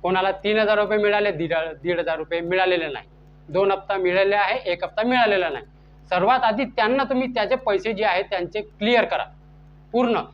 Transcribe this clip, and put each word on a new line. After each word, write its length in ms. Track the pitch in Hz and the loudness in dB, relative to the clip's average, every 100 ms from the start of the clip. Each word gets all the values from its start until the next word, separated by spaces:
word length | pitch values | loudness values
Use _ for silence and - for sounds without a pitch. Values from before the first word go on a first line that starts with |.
कोणाला 280 | 175 185 190 | 0 0 0
तीन 260 | 190 208 214 | -2 0 2
हजार 180 | 214 208 | 2 2
रुपये 200 | 208 214 | 2 2
मिळाले, 340 | 208 208 208 | 2 2 0
दीड, 220 | 160 165 165 160 156 | -2 -2 -2 -4 -6
दीड 160 | 160 170 | -2 -2
हजार 180 | 165 160 | -2 -4
रुपये 220 | 156 170 | -4 -4
मिळालेले 460 | 170 185 185 180 160 | 0 2 2 2 -2
नाही, 200 | 123 - - - - - | -8 -14 -20 -20 -20 -4
दोन 220 | 165 196 | 0 2
हप्ता 260 | 190 196 196 | 0 -2 -2
मिळाले 380 | 180 185 196 208 | 2 2 2 2
आहे, 240 | 196 247 | 0 -2
एक 200 | 202 175 | -4 -4
हप्ता 200 | 180 - | -4 -2
मिळालेला 460 | 233 254 220 196 170 | 0 2 2 2 -2
नाही. 160 | 135 - - - - - | -6 -12 -20 -20 -20 -4
सर्वात 320 | 180 196 254 | 0 2 2
आधी 220 | 233 214 262 | 2 0 -4
त्यांना 360 | - 220 262 | 0 0 2
तुम्ही 240 | 262 254 254 | 0 -2 -2
त्याचे 260 | 240 208 254 | -2 -2 -2
पैसे 360 | 226 196 202 | 0 -2 -2
जे 120 | 202 214 | -2 0
आहेत 200 | 180 190 | 0 -2
त्यांचे 360 | 190 175 208 | -4 -4 -8
क्लिअर 440 | 208 - 208 240 202 | -10 -4 2 2 2
करा 180 | 160 - - - - - - - | -4 -6 -14 -20 -20 -20 -20 -4
पूर्ण. 280 | 233 240 202 - | 0 2 0 -4